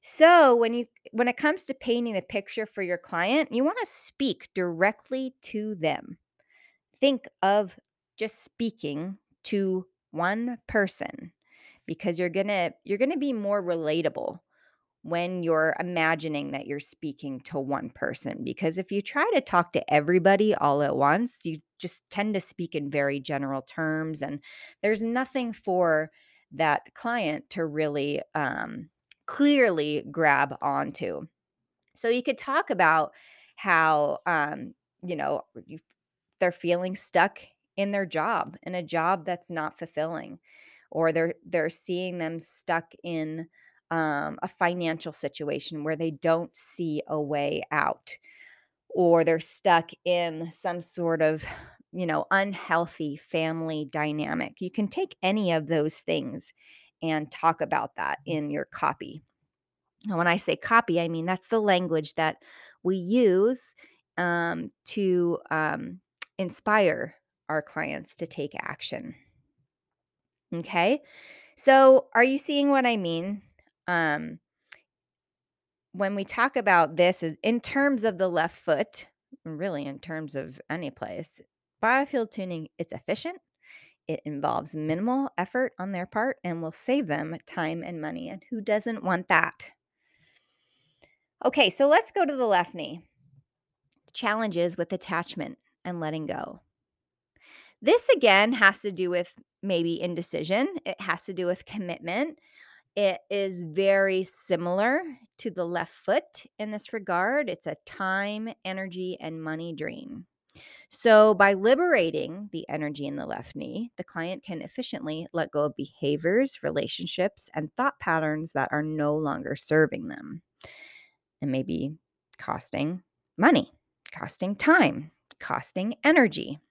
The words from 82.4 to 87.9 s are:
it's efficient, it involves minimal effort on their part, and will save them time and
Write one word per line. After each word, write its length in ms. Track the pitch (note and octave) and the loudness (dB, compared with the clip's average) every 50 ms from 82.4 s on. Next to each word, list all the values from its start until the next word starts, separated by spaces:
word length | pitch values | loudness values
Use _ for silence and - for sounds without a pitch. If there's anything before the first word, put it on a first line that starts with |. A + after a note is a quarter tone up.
| G3 F#3 F3 E3 D#3 - _ _ | -6 -6 -6 -8 -8 -10 _ _
it's 140 | E3+ _ - | -10 _ -8
efficient, 460 | - _ - F#3 - - E4 F4+ - _ _ _ _ _ _ - - - _ _ _ _ | -14 _ -4 -4 -4 -4 -8 -10 -10 _ _ _ _ _ _ -20 -20 -20 _ _ _ _
it 140 | - D#3+ - _ | -8 -8 -8 _
involves 500 | D3+ D3+ C#3+ C#3+ D3 - - - D3+ - | -8 -8 -4 -2 -2 -2 -2 -4 -6 -8
minimal 540 | D#3 D3+ D#3 D#3 E3+ G3+ A#3 B3+ C4+ C#4 C4+ _ - | -6 -4 -2 -2 -2 0 -2 0 0 -2 -4 _ -4
effort 340 | F3+ - - B3 C4 B3+ _ _ | -6 -4 -2 -2 -2 -2 _ _
on 140 | F3+ G3 G3 | -10 -8 -6
their 140 | F3+ F3+ | -6 -8
part, 300 | F#3 - G#3+ A3 C4 - _ _ | -4 -2 -2 0 -2 -2 _ _
and 160 | F3 E3+ E3 | -6 -4 -4
will 120 | E3 D#3+ D#3+ | -6 -8 -8
save 340 | - - - B3 C#4+ C4+ | -10 -2 0 0 0 0
them 300 | E3 D3 D3 D3+ D#3+ E3 E3 _ | 0 -2 -4 -4 -6 -8 -10 _
time 360 | - - - E3+ D#3 D#3+ E3 E3+ | -10 -6 -4 -4 -2 -4 -6 -6
and 180 | E3+ | -8